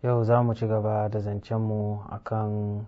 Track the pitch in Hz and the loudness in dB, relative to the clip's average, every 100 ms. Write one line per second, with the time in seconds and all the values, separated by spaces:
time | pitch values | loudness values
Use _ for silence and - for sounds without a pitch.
0 | 123 120 110 120 120 113 113 110 107 107 | 2 2 6 4 4 2 0 2 2 0
1 | 107 107 104 101 - 113 110 107 104 104 | 0 -2 -4 -6 -4 -2 0 0 -2 -4
2 | 104 107 - 110 107 107 104 104 | -8 -10 -4 -2 -2 -2 -2 -4